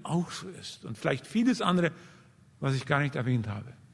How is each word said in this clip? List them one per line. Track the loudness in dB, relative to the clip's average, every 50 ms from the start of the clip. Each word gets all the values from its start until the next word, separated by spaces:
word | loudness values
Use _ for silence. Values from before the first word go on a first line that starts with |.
| -4
auch | -2 0 0 0 -2
so | -6 -10 -10 -12
ist | -12 -12 -14 -14 -14 -12 -12
und | -10 -8 -2
vielleicht | 0 0 0 0 -2 -2
vieles | 0 2 4 4 4 4
andere, | 2 4 4 4 4 2 0 -4 -12 -20 -20 -20 -20 -20 -20 -20 -20 -20 -10 -4
was | 0 0 0
ich | 0 2
gar | 2 2 2
nicht | 2 2 0
erwähnt | -2 0 2 2 2 0 -2
habe, | -6 -8 -8 -12 -16 -18 -20 -20